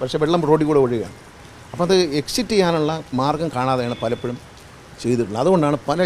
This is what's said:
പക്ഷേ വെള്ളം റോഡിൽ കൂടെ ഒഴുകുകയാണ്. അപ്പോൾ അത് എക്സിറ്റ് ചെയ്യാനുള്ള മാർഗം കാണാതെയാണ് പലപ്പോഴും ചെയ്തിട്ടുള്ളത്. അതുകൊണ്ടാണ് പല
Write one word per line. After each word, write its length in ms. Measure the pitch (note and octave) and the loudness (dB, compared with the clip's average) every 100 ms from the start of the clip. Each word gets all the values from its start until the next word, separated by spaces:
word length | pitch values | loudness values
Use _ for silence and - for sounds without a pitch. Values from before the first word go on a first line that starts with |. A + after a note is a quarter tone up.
പക്ഷേ 160 | B2+ D#3+ | -6 -2
വെള്ളം 180 | D3+ F3 D3 | 0 2 2
റോഡിൽ 180 | D#3 D3+ | 2 4
കൂടെ 120 | D3 B2+ | 4 2
ഒഴുകുകയാണ്. 320 | A#2 F#2+ - - - - - - | 0 -6 -12 -20 -20 -20 -20 -14
അപ്പോൾ 140 | - F3 | -4 0
അത് 80 | F#3+ E3+ C#3+ | 2 2 -2
എക്സിറ്റ് 320 | - - A#3 G#3+ | -4 -4 0 2
ചെയ്യാനുള്ള 380 | F3 E3 D3+ D#3+ - B2+ | 2 2 0 -4 -4 -2
മാർഗം 300 | C#3 D3+ D#3+ B2+ | 0 0 -4 -2
കാണാതെയാണ് 400 | C3 C3 A#2+ A#2+ | 0 0 -2 -4
പലപ്പോഴും 340 | A2+ A#2 B2 B2 - - - - - - | -4 -4 -6 -8 -14 -20 -20 -20 -20 -8
ചെയ്തിട്ടുള്ളത്. 380 | A#2 B2 G#2 G#2 | -2 0 -2 0
അതുകൊണ്ടാണ് 340 | D#3 F#3 D3 D3 - | 2 4 2 0 -2
പല 160 | D3+ | 0